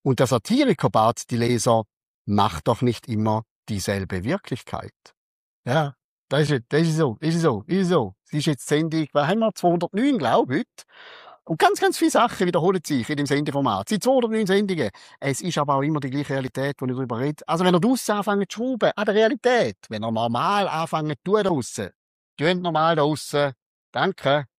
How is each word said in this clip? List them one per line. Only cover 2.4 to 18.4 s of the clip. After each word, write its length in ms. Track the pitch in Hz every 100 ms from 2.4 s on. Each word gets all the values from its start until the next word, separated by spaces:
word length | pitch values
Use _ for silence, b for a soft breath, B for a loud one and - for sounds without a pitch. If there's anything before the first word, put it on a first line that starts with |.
| 101 78
doch 180 | - 117
nicht 260 | 123 113 -
immer 360 | 110 107 110 113 _ -
dieselbe 560 | 104 - 98 95 95
Wirklichkeit." 680 | 98 190 - 127 - - 104 _ - _ _ _ _ _ -
Ja, 280 | 143 147 - _ _ _
das 180 | 139 147
ist, 160 | 143 113
das 100 | 147
ist 160 | 165 156
so, 220 | 151 107
das 140 | 156
ist 80 | 165
so, 220 | 165 110 -
das 100 | 180
ist 120 | 180
so. 260 | 175 104 -
Das 140 | _ 151
ist 80 | 147
jetzt 200 | 143 -
Sendung, 400 | 147 160 160 156
was 160 | 147 143
haben 120 | 208
wir, 140 | 220
zweihundertneun, 640 | - 180 170 170 190 269 254
glaube 380 | 127 160 143
ich, 60 | 135
heute. 240 | 240 - - B B B B B
Und 140 | - 160
ganz, 200 | 349 403
ganz 200 | 381 -
viele 120 | 330
Sachen 360 | - 233 - 180
wiederholen 340 | 175 165 190
sich 280 | - 139 110
in 80 | 143
dem 80 | 143
Sendeformat. 600 | 143 151 143 135 98 98
Es 20 |
sind 140 | 214
zweihundertneun 420 | 240 269 233 220 202
Sendungen. 420 | 196 208 175 110 B B B
Es 220 | 139 135
ist 160 | 180 156
aber 160 | 143
auch 80 | 139
immer 180 | 143 151
die 80 | 135
gleiche 240 | 135 143
Realität, 440 | 135 127 - 139 139
wo 80 | 131
ich 60 |
darüber 260 | 127 131 113
rede. 240 | 139 151 -
Also 160 | 160
wenn 120 | 185
ihr 60 | 180
draussen 320 | 202 254 -
anfangt 380 | 208 202 202